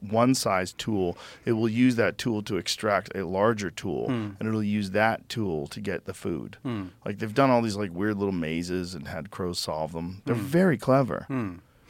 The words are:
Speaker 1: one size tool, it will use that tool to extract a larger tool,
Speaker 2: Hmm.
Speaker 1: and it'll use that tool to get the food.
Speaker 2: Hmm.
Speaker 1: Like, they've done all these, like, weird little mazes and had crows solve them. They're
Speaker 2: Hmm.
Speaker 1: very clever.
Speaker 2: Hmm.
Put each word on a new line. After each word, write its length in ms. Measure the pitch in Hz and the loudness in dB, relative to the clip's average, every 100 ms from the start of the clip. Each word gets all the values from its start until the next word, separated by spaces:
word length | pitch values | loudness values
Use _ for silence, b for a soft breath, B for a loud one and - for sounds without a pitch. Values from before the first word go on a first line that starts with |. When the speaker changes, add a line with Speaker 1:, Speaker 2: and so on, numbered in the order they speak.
Speaker 1:
one 340 | 101 110 123 131 | 0 4 4 4
size 380 | 110 92 92 | 2 0 -2
tool, 440 | - - 104 87 - B B 131 | -6 -2 0 0 -2 B B -2
it 80 | |
will 160 | 110 113 | 2 2
use 260 | 113 127 117 | 4 4 6
that 220 | 98 - | 2 0
tool 240 | 123 107 | -2 -2
to 140 | 104 92 | -2 -4
extract 580 | - - 107 98 - 98 | -2 -2 2 2 0 -6
a 100 | 87 | -2
larger 440 | 95 107 110 95 | 2 4 2 -2
tool, 360 | - 101 67 57 | -4 -4 -2 0
Speaker 2:
Hmm. 240 | 123 107 98 | -2 -4 -4
Speaker 1:
and 80 | 107 | -2
it'll 140 | 110 | 0
use 280 | 104 104 98 | 0 0 0
that 360 | 101 110 - - | 2 2 2 -4
tool 380 | 120 98 78 73 | -4 -2 -2 -4
to 120 | - | -6
get 220 | 101 87 - | -4 -4 -6
the 80 | |
food. 440 | - 101 78 53 - | -8 -4 -4 -6 -10
Speaker 2:
Hmm. 240 | 135 110 92 - 104 | -8 -6 -8 -8 -8
Speaker 1:
Like, 140 | 101 | -4
they've 140 | 110 | -2
done 160 | 113 135 | 4 6
all 120 | 120 | 6
these, 140 | 113 101 | 4 0
like, 140 | 101 | -4
weird 240 | 85 107 101 | 0 0 2
little 160 | 101 | 0
mazes 600 | 92 78 82 87 92 90 | 0 0 -2 -2 -2 -4
and 140 | 87 69 | -8 -8
had 240 | 90 73 | -8 -8
crows 260 | - 90 87 | -6 -4 -4
solve 340 | - 78 78 | -4 -2 -2
them. 280 | 82 85 98 - | -4 -8 -8 -2
They're 100 | 117 | -2
Speaker 2:
Hmm. 60 | |
Speaker 1:
very 360 | 98 165 185 117 | 2 4 4 4
clever. 460 | - 135 120 - - | 4 4 4 -2 -4
Speaker 2:
Hmm. 260 | 131 101 87 - _ B | -4 -4 -8 -18 _ B